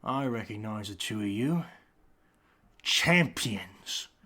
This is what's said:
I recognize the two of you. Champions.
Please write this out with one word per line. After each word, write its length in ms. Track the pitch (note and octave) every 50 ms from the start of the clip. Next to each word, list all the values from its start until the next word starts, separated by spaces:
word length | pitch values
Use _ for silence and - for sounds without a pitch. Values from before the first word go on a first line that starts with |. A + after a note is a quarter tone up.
I 240 | - - C3 C#3 C#3
recognize 600 | C3 A#2+ A2+ G2+ G2 G#2+ G#2 G#2+ A2 G#2+ G#2+ G#2+ G2+
the 60 | G2+
two 260 | F#2+ - - A2 G#2+
of 60 | G#2
you. 380 | G2+ G2+ G#2+ B2 C#3+ E3+ E3+ E3 - - - _ _ _ _ _ _ - _ _ _ _ _ _ _ _ _ _ _ _ _
Champions. 1300 | - - - - - - E3+ F3+ E3 B2 - - - B2+ G#2+ G2 - - - - - - - - - - _ _ _